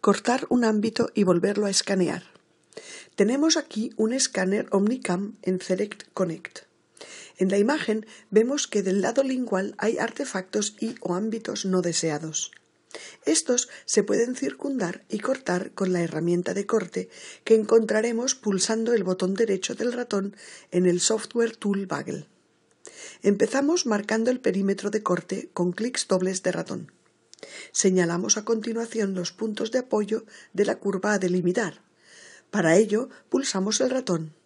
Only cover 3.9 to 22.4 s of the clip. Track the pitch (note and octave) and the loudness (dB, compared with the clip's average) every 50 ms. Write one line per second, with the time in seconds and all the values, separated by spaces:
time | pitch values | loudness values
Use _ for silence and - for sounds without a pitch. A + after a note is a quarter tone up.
3.9 | - - A3 A3 B3 C4+ C4 - - F#3+ F#3 F#3 G3 G#3+ - - - G3 G3+ G#3 | -2 -2 -2 0 0 0 -2 -2 0 -2 0 0 0 0 0 0 2 2 2 2
4.9 | B3+ B3+ - - F3 F3+ G3+ G#3 - _ - F#3+ F#3+ F#3 - - F#3 F#3+ G#3 G#3 | 0 -2 -2 -2 -2 -2 -2 -8 -10 _ -2 -2 -2 -2 -2 -2 -2 -2 -2 -6
5.9 | - - - _ _ - F#3+ E3 D#3+ D#3 - - _ - - _ _ _ _ _ | -6 -16 -18 _ _ -4 -4 -4 -4 -8 -12 -18 _ -18 -20 _ _ _ _ _
6.9 | _ - - - - - - - _ - F#3+ F#3+ G3 G3+ G3+ A#3 D4 D#4 - - | _ -20 -20 -20 -18 -20 -20 -20 _ -2 0 2 4 4 4 2 2 0 0 -2
7.9 | G#3+ A3 G#3+ - - - - _ F#3+ G#3+ A3+ B3 C#4 D4 - - - G#3 F#3 F#3+ | -2 -2 -4 -10 -20 -20 -14 _ 4 4 4 4 0 -4 -4 -2 -2 -2 0 2
8.9 | F#3 G3+ F3+ - - C4+ C4+ C4 C4 B3+ B3 A3+ G3 F#3 F#3+ G#3 - - - G#3+ | 0 2 2 2 2 2 2 2 0 -2 -2 -2 -2 -2 -2 -4 -6 -2 -2 0
9.9 | A#3 - - - - - C#4 - - F#3+ F#3 - - G#3+ G#3 - - - A3 A3+ | 0 0 -2 -4 -4 -6 -8 -4 -4 -6 -6 -4 -4 -4 -4 -4 -6 -6 -6 -6
10.9 | A#3 - - F3+ F3 F3+ G#3+ A3 A3 A3+ A3 - G3+ - - F#3+ F#3 F#3 E3+ F3 | -6 -6 -6 -4 -2 -2 -2 -4 -6 -6 -6 -6 -8 -4 -2 0 0 2 2 0
11.9 | E3 - - D#3+ D3+ C#3+ D#3+ D#3+ D3+ - - - - - _ _ _ _ _ _ | -2 0 -2 -2 -2 -4 -6 -6 -6 -8 -8 -8 -12 -20 _ _ _ _ _ _
12.9 | - - - - - _ _ C#4+ D#4+ - - - B3 A#3+ - - - - - - | -18 -18 -18 -18 -20 _ _ 0 0 0 2 0 0 0 0 -6 -12 -16 -8 0
13.9 | - G#3+ G3+ G3+ G2+ G2+ A#3 A#3+ B3 - - C4+ - - - C#4 C#4 B3 F#3+ E3+ | 2 2 2 2 2 0 2 0 -2 -4 -4 -6 -6 -6 -6 -4 -2 -2 -2 -4
14.9 | - - - _ - G#3 - B3+ C4+ C4 - - F3+ F3+ F#3+ - - - G3 F#3 | -4 -8 -10 _ -8 -4 -2 -2 -4 -2 -2 -2 -2 -2 -2 -6 -4 -4 0 0
15.9 | F3+ F3 E3+ E3 D#3+ D#3 E3 E3+ F3 F3 F3 - F3+ G3 G3 G3+ A3+ A3 F#3+ F3 | 2 0 0 -2 -2 -2 0 2 2 2 0 -2 -4 -4 -2 0 0 0 0 -2
16.9 | - F#3 F#3 - - - - - - - _ - A3+ A3 G#3+ G#3+ A#3 A#3 A3 G#3 | -6 -8 -8 -8 -14 -20 -20 -20 -20 -14 _ 6 6 6 6 6 4 4 4 4
17.9 | G#3+ G#3+ A3 A#3+ A#3 A3+ B3 C4 - - - G#3+ G3 F#3 F#3 - A3+ A3 A3+ A3+ | 2 2 2 2 -2 -2 -2 -2 -4 -2 -2 0 0 0 0 0 0 0 2 2
18.9 | A#3+ A3 F#3 F#3 F#3 F#3 F#3+ F#3 G3 F#3+ F#3+ - G3 F#3+ - - - - A3+ B3 | 2 2 2 0 0 0 0 -2 2 0 2 2 2 -2 -2 -6 -6 -4 -4 -4
19.9 | A#3+ A#3+ B3 - G#3+ G3 G3 G3+ G3+ - - - - - - _ - F3+ F#3 F3+ | -2 -4 -4 -2 -2 -2 -2 -4 -10 -12 -20 -20 -20 -20 -16 _ 2 4 4 4
20.9 | F3 F3+ - - A3 G#3+ - - - A#3 A#3 A#3 - _ - G3+ G3+ G3 G3 F#3 | 4 4 2 0 0 0 -2 -4 0 0 0 0 -2 _ -2 0 0 0 -2 -4
21.9 | D#3 C#3+ D3+ - - - D3 _ _ _ | -6 -6 -4 -6 -8 -8 -10 _ _ _